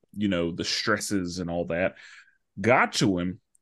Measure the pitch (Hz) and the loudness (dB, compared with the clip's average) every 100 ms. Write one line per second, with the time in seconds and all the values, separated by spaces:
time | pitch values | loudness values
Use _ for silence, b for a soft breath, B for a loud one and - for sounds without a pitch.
0 | _ - 104 87 85 87 - - - 104 | _ -4 0 0 0 -2 -4 -2 0 0
1 | - 101 90 87 85 87 85 82 95 - | 0 -2 -2 -4 -4 -4 -2 0 -2 -4
2 | b b b b _ - 101 139 226 - | b b b b _ -2 4 4 4 2
3 | 117 90 90 - _ _ | 2 2 -2 -6 _ _